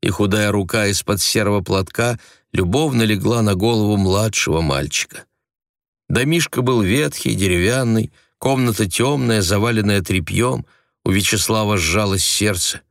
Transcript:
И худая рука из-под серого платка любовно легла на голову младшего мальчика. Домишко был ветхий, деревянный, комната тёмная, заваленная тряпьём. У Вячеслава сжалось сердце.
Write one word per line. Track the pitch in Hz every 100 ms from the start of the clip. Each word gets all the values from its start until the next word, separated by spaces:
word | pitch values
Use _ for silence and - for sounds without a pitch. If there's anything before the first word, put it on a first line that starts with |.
И | -
худая | 95 104 104 104
рука | 104 92 113 104
из-под | 98 - 101
серого | - - 101 104
платка | 90 95 95 - 120 117 - - _
любовно | - 87 120 156 123
легла | 113 104 85 120
на | 107
голову | 95 107 113 107 104
младшего | 95 95 110 - - 80
мальчика. | 80 69 73 - - - - _ _ _ _ _ _ _ _
Домишко | 117 135 117 - -
был | 123 123
ветхий, | 98 120 147 - -
деревянный, | 107 95 87 92 127 123 110 110 _ _ _
комната | 131 131 123 104 104
тёмная, | - 123 143 123 110
заваленная | 90 101 113 113 104 101
тряпьём. | 92 92 78 95 98 64 - _ _ _
У | -
Вячеслава | 95 95 107 - 110 107 104
сжалось | 82 92 104 95
сердце. | - - 104 92 - - _